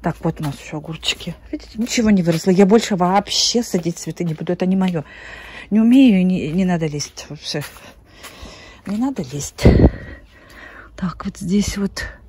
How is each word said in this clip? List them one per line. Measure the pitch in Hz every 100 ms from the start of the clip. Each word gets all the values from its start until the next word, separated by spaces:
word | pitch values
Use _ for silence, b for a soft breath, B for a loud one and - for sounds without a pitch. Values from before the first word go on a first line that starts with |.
| 175
Так, | 156
вот | 165 160
у |
нас | 156 139
еще | - 156
огурчики. | 151 160 - - - 160 -
Видите, | 302 - 226
ничего | 240 - 214
не | 202
выросло. | 170 165 190
Я | 180 196
больше | 226 - 190
вообще | 180 196 202 - - 240
садить | 233 185 165 175
цветы | - 156
не | 175 156
буду. | 165
Это | 175 185
не | 190
мое. | 185 170 - B B B B B B
Не | 208
умею, | 226 254 269 190
не, | 185 185 135
не | 165
надо | 185 175 160
лезть | 147 - - -
вообще. | 151 - 156 139 - - - _ B B B B B B B -
Не | 208
надо | 262 262 131
лезть. | 143 - - - B B B B B B B B B B B B -
Так, | 185 - 202
вот | -
здесь | 175 202 190 202
вот. | 196 - - -